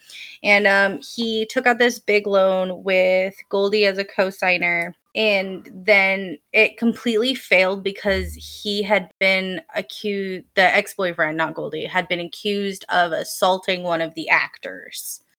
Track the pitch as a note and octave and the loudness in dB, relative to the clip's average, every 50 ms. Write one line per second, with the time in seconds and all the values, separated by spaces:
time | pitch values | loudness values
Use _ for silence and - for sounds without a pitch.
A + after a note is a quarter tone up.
0 | _ - - - - - - - - G3+ G3+ G3+ G#3 G3 G3 G3 G3 G3 F#3 - | _ -20 -20 -20 -18 -20 -18 -6 2 4 4 4 6 4 4 4 4 2 0 -4
1 | - - - A#3+ A#3 A3+ A3 A3 A3 A3 - C4 B3+ B3 B3 A#3 A#3+ A#3+ A#3 G#3+ | -10 -12 -6 -6 -4 -2 -2 -2 -4 -2 -4 0 2 2 2 4 2 0 0 -2
2 | - - G#3 G#3 G#3 G#3 G3 G3 F#3+ F#3+ F#3+ F#3 F#3 F#3 F3+ E3+ F3 G3 F#3+ F#3 | 0 0 2 2 2 2 4 4 4 4 2 2 -2 -4 -6 -6 -2 2 2 4
3 | F#3 F#3 F#3 F#3 F#3 F#3+ F#3+ - - _ - G3 G3+ G3+ G#3 G#3+ G#3 G3 F#3+ G3 | 4 4 4 2 2 -2 -6 -12 -8 _ -2 0 0 2 2 2 2 2 0 -2
4 | G3 G3 - - F#3+ F#3+ F#3 - G3 F#3 F3+ E3+ F3 F3 F3 E3+ E3+ F3+ - _ | -6 -4 -2 -2 -2 -2 -2 -2 0 0 0 0 0 -2 0 -2 -4 -6 -10 _
5 | _ _ - G#3+ A3 G#3+ G3+ F#3+ F#3+ F#3+ F#3+ F3 - - - F#3 F3+ G#3+ G#3 G3 | _ _ -4 -2 0 2 2 0 -2 -4 -8 -12 -14 -16 -20 -4 2 2 4 4
6 | F#3+ F#3+ F#3+ G3 G3 F3+ D3 - _ _ - G#3+ G#3+ - - - A#3 A#3 A3 - | 4 2 0 -2 -4 -8 -10 -12 _ _ 2 2 2 2 2 0 0 0 0 0
7 | - A#3+ A3+ G#3 A#3+ C4 B3+ - - - G3 F3+ F#3+ F#3 G3 G3 F#3+ G3 G3 - | -2 0 0 2 0 0 -2 -4 0 2 4 4 4 2 0 -2 -4 -8 -8 -4
8 | - G#3 F#3+ F#3+ F3+ - - - - - - - - G#3 G3+ G#3 G3+ G3 G#3+ F#3+ | -2 0 0 0 -2 -4 -8 -12 -16 -18 -16 -10 -6 -4 -4 -2 0 0 0 0
9 | F#3 - _ _ F#3+ F#3+ F#3+ F#3+ F#3+ F#3 F#3 E3+ - - - F#3+ F#3+ - - - | 0 -4 _ _ 0 2 2 2 -2 -4 -6 -8 -10 -8 -8 -8 -8 -8 -14 -8
10 | - G#3 G3+ G3 G3 F#3+ F#3 F3 - _ _ G3+ F#3 F3 - G3+ G3+ - - - | -6 -4 -4 -4 -4 -6 -8 -10 -12 _ _ 2 4 4 4 2 0 -2 -4 -4
11 | F#3+ F3 E3+ E3+ D#3+ D#3 D#3 E3 D#3+ C#3+ D#3+ - C3+ D3 - - - - - F#3 | -4 -2 0 0 -2 0 0 0 -2 -2 -4 -6 -8 -8 -6 -8 -8 -2 -2 -2
12 | F3 - F3+ E3+ E3+ E3+ - - - G#3 G3+ G3+ G3+ G3 G3 - - - F#3 F3+ | -2 -2 -4 -4 -4 -8 -12 -6 -4 -2 -2 -2 -4 -4 -6 -8 -6 -2 0 2
13 | F3 E3+ D#3+ D3 D3+ - - - G3 F#3 F#3+ F#3+ - G3 F#3 F3+ F3+ F3 E3+ E3 | 2 2 0 -4 -4 -6 -2 0 2 2 2 0 0 -4 -4 -2 -2 -2 -2 -2
14 | E3 D#3+ - D#3+ C#3+ - E3+ D3+ C#3 - - - - F#2 F#2 F2+ - - - - | -2 -4 -6 -8 -2 0 0 0 0 -2 -8 -12 -14 -14 -12 -14 -16 -16 -16 -14
15 | - - - - _ _ _ | -12 -12 -14 -16 _ _ _